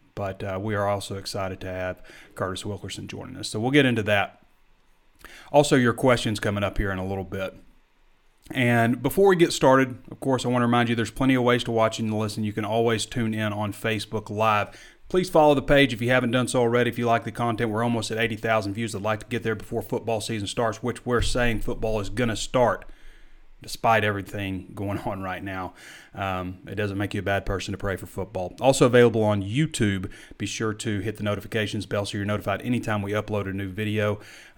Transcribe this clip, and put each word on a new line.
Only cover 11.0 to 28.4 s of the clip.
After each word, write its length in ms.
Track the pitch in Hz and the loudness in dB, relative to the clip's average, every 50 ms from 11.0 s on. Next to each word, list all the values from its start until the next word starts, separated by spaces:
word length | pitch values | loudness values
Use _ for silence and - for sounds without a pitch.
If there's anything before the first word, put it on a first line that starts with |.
| 110 - | -2 -2
plenty 240 | - - 131 131 131 | -2 0 2 2 4
of 80 | 127 120 | 4 4
ways 220 | 120 123 120 - | 4 4 2 2
to 60 | 120 117 | 0 2
watch 260 | 113 110 110 - - | 2 2 2 2 0
and 180 | 113 107 107 | -4 -2 -2
listen. 280 | 107 107 104 - 110 107 | -2 -2 -4 -4 -4 -4
You 80 | 104 101 | -4 -4
can 100 | 113 104 | -4 -2
always 420 | 104 110 117 117 117 113 107 - | 0 2 2 2 2 2 0 -2
tune 280 | - - 123 113 110 107 | -4 -4 -2 -2 -2 -2
in 180 | 110 110 107 | -2 -2 -2
on 220 | 104 107 107 104 101 | -2 -2 -4 -6 -4
Facebook 560 | - - 113 110 104 - - 113 104 107 - | -4 -2 -2 -2 -2 -4 -6 -6 -6 -6 -4
Live. 400 | 104 104 110 110 107 104 98 - - - - - - _ - - | -2 0 2 4 4 2 0 -2 -8 -18 -20 -20 -20 _ -8 -2
Please 200 | - 185 180 - | 0 0 0 4
follow 240 | - 160 151 151 143 | 6 6 8 8 6
the 80 | 131 | 4
page 320 | 131 - 147 139 139 120 120 | 4 4 6 6 6 4 2
if 80 | 110 | 0
you 100 | 120 120 | 0 2
haven't 200 | 127 127 123 117 | 2 2 2 2
done 160 | 120 127 123 | 2 0 0
so 140 | 117 - 127 | 2 2 2
already. 280 | 120 117 120 123 120 120 | 2 4 4 2 2 0
If 80 | - | 0
you 100 | 120 120 | 0 0
like 180 | 117 117 113 - | 2 2 2 0
the 60 | 113 - | -4 -6
content, 380 | - 117 117 110 104 120 110 | -4 -2 -2 0 0 -2 0
we're 120 | 104 110 117 | 0 0 0
almost 260 | 120 117 113 104 - | 0 0 -2 -2 -2
at 80 | 110 | -2
eighty 200 | 110 117 110 110 | -2 -2 -2 -2
thousand 360 | 107 - 113 110 110 98 101 98 | -2 0 2 2 2 0 -2 -4
views. 220 | 113 117 104 110 | -4 -4 -4 -4
I'd 60 | 95 | -4
like 180 | 101 107 107 107 | -2 -2 -2 -4
to 60 | - | -4
get 180 | - 120 113 - | -6 -6 -4 -2
there 100 | 113 110 | -2 -4
before 280 | 101 - - 120 113 | -4 -6 -6 -6 -6
football 400 | 101 - 123 110 104 117 113 107 | -4 -4 -4 -4 -2 -2 -4 -2
season 260 | - - 113 107 101 | -4 -4 -6 -6 -6
starts, 340 | - - 120 120 110 104 - | -4 -2 -2 -2 -2 -2 -4
which 240 | - 120 113 - - | -4 -6 -6 -4 -2
we're 160 | 123 120 113 | 0 2 2
saying 380 | - - - 123 120 120 110 101 | 2 2 2 2 2 2 2 2
football 400 | - 123 117 - 113 110 110 107 | 0 -2 -2 -2 -2 0 0 0
is 100 | 98 107 | -2 -2
gonna 280 | 107 120 123 113 104 | -2 0 0 0 0
start 480 | 107 - - - 127 120 107 92 - - - - - - - - - - - - - - - - - | -2 -4 0 2 4 4 4 2 0 -4 -14 -18 -18 -18 -20 -18 -20 -20 -20 -20 -20 -20 -20 -20 -18
despite 440 | - - - - - 117 113 110 104 | -14 -12 -6 0 2 4 4 4 4
everything 640 | 107 101 101 95 - - 104 101 95 95 90 92 - - | 2 0 -2 -6 -8 -8 -6 -4 -4 -4 -6 -8 -10 -10
going 260 | - 98 101 98 92 | -8 -6 -4 -4 -4
on 240 | - 117 101 95 95 | -6 -6 -6 -6 -6
right 200 | 92 92 87 95 | -6 -8 -8 -8
now. 300 | 98 95 92 90 87 - - - - - - - - - | -8 -8 -8 -8 -10 -12 -16 -20 -20 -20 -20 -20 -14 -8
Um, 460 | - 98 95 92 92 90 90 92 - - | -4 -4 -2 -2 -2 -4 -6 -8 -12 -12
it 80 | - 98 | -8 -4
doesn't 220 | 104 104 101 95 | -4 -2 -2 -2
make 160 | 98 104 95 - | -2 -4 -4 -4
you 60 | 104 | -4
a 40 | 90 | -2
bad 220 | 98 98 95 - | 0 -2 -2 -2
person 280 | - 98 90 - - 95 | -2 -4 -4 -4 -6 -8
to 40 | |
pray 180 | - - 101 92 | -6 -4 -4 -4
for 100 | - 92 | -6 -8
football. 500 | - - 98 92 - - 92 | -10 -8 -8 -8 -6 -6 -6